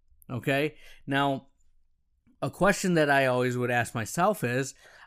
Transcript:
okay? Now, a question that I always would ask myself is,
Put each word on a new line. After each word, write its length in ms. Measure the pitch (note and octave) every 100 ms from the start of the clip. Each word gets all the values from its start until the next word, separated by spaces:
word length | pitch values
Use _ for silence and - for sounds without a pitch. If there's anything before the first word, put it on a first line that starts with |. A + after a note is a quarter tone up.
| _ _ -
okay? 460 | B2 D3+ C#3 D3+ - - -
Now, 440 | - C#3 C#3+ C3+ - _ _ _ _ _ _ _ _ _
a 100 | C#3
question 440 | - F#3 G3 F#3+
that 160 | E3+ D3
I 160 | C#3 C3+
always 300 | B2 B2+ B2
would 160 | A#2+
ask 200 | B2 A#2
myself 520 | A#2+ G#2+ - F#3 -
is, 300 | A#2+ B2 C3 - - -